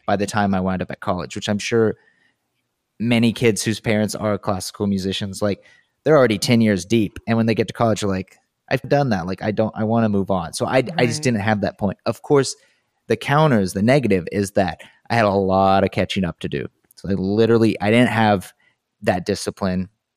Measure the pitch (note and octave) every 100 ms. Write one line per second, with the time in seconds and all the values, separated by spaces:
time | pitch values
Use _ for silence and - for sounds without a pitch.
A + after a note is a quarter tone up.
0 | - G#2 G2+ A2 G2+ F#2 F#2+ F#2 F2+ -
1 | - F#2 D2 G#2+ G2+ G#2 - A#2 A2 -
2 | _ _ _ _ _ _ _ _ _ -
3 | A2+ A#2 A#2 G2+ A#2+ G2 - G#2+ - G#2+
4 | G#2 - G#2+ G2+ - F#2+ - - G#2 G2
5 | F#2+ F#2 G2+ F#2+ G#2 F#2+ _ _ _ _
6 | C#3+ D#3 B2 G#2 - A#2+ A2 G2 F2+ A#2
7 | G2 - - A2+ A2+ A2 G2+ - A#2 -
8 | G#2 F#2+ F#2 _ _ _ - C3 B2+ C#3+
9 | C#3 G2 E2+ F#2+ G#2+ G2+ A2 - A2 A#2
10 | A2+ G2+ F#2+ F#2 E2 - A2+ A2 B2+ E3
11 | B2 A2+ B2+ A2+ G2+ G#2+ G2 - G2+ -
12 | - A2+ - C#3+ C3 - _ _ _ _
13 | - A2+ - C#3+ D#3 A2+ F#2 F#2+ A2 C#3+
14 | A#2+ F#2+ E2 G2+ G2 - F2+ D#2+ - _
15 | - A#2 G#2 G2 F#2+ F#2 G2 G2 G2 -
16 | F#2 - F2 - F2 C#2+ - _ _ _
17 | E2 F#2+ F#2+ G#2 A2+ A#2 A2+ - G#2 A2+
18 | A#2+ A2 A2 G2+ - _ _ _ _ _
19 | G#2 F2+ E2+ F#2+ - - G2 F#2 F#2 _
20 | _